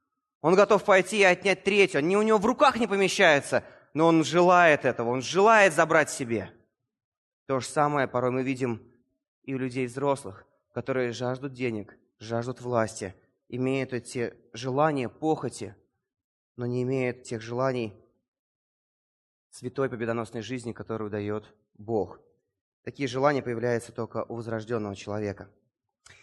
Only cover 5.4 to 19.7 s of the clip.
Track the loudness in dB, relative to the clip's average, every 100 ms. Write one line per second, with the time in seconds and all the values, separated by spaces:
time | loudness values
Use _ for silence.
5.4 | 6 8 6 4 4 4 2 -2 -4 -4
6.4 | -6 -14 _ _ _ _ _ _ _ _
7.4 | -6 -6 -4 0 0 0 -2 -2 -2 -2
8.4 | -4 -4 -4 -6 -10 _ _ _ _ _
9.4 | -10 -6 -6 -4 -6 -4 -2 -2 -6 -18
10.4 | _ _ _ -10 -6 -4 -4 -4 -6 -6
11.4 | -10 -6 -6 -6 -10 -18 _ _ -6 -6
12.4 | -6 -8 -2 0 -2 -4 -12 -12 _ _
13.4 | -12 -4 -2 -2 -4 -8 -8 -8 -8 -8
14.4 | _ -10 -4 0 0 0 -6 -4 -4 -2
15.4 | -4 -10 -14 -16 _ _ _ _ _ _
16.4 | _ -10 -6 -4 -2 -2 -2 -4 -10 -10
17.4 | -8 -4 -2 -2 -6 -10 _ _ _ _
18.4 | _ _ _ _ _ _ _ _ _ _
19.4 | _ -14 -10